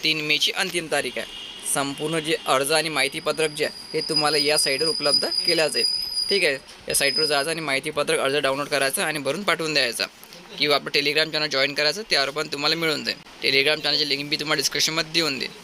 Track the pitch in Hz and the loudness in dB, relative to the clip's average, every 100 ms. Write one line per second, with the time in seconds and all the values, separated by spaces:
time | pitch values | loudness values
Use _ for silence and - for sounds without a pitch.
0 | 156 156 151 151 185 - 190 175 160 147 | 0 0 0 2 2 0 -2 -2 0 -2
1 | 131 117 104 - - - - 151 139 139 | 0 -6 -8 -12 -14 -10 -4 -2 -2 -2
2 | 151 165 151 156 - 135 139 156 160 147 | -2 -2 -2 -2 2 2 4 2 2 0
3 | 135 160 151 151 160 151 135 - - 156 | -2 -2 -2 0 0 0 -4 -4 -6 -6
4 | - 147 147 151 143 151 151 135 - - | -2 0 2 2 2 2 2 0 0 0
5 | 147 139 - - - 165 151 120 - - | 2 2 0 -2 2 2 2 2 0 0
6 | - - - 196 170 135 - - - 151 | -4 -4 0 2 2 0 -6 -16 -2 2
7 | 139 143 151 143 147 165 151 135 143 147 | 2 2 2 2 0 -4 -2 -2 -2 -2
8 | 143 156 131 143 139 135 139 143 135 165 | 0 2 2 2 2 0 0 0 0 0
9 | 165 156 131 156 196 165 160 151 123 113 | -2 -2 -2 -2 0 0 2 2 0 -2
10 | 92 - - - - - 147 139 117 151 | -6 -8 -20 -20 -16 -2 2 2 2 0
11 | 143 147 156 156 151 139 139 143 147 151 | 2 2 0 0 0 0 0 2 0 0
12 | 226 156 135 151 151 143 147 160 165 143 | 0 0 2 -2 -4 -2 0 2 0 0
13 | 113 - - - 135 135 139 151 147 147 | -4 -8 -12 -2 2 4 4 2 0 -2
14 | 147 139 147 151 151 151 147 139 156 160 | 0 -2 -2 -4 0 0 0 0 0 -2
15 | 160 165 156 131 - - | -2 0 0 -2 -6 -8